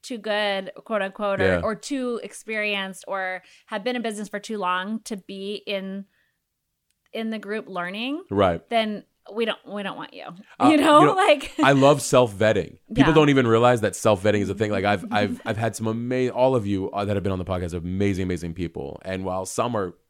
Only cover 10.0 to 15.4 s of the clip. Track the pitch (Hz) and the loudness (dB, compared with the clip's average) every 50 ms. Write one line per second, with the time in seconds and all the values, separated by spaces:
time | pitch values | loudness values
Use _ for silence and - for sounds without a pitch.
10 | 156 - - 90 78 - 175 180 214 _ - _ - 277 311 294 285 320 294 302 | -14 -16 -16 -16 -16 -16 -16 -18 -20 _ -6 _ 4 4 4 6 6 6 8 8
11 | - - - 381 381 - 294 269 - - - - 147 131 143 135 131 139 151 139 | 8 6 6 4 4 4 4 2 0 -10 -2 2 4 6 6 8 8 6 6 4
12 | - - - 127 127 113 101 95 110 107 110 98 85 - - _ _ _ 226 220 | 2 4 4 4 4 4 2 2 2 4 4 2 0 -4 -8 _ _ _ 2 4
13 | 139 170 156 156 151 143 143 135 127 117 113 113 120 123 127 113 101 101 90 - | 4 6 8 6 6 8 6 4 6 6 6 6 6 6 6 4 2 -2 -2 0
14 | - 113 107 92 95 107 101 104 101 92 98 98 110 104 104 98 95 101 104 95 | 2 2 2 4 4 2 2 2 0 -2 -2 -2 -2 -2 0 0 0 0 0 0
15 | 85 101 107 107 104 101 - - | -2 -2 -2 -2 0 0 -4 -6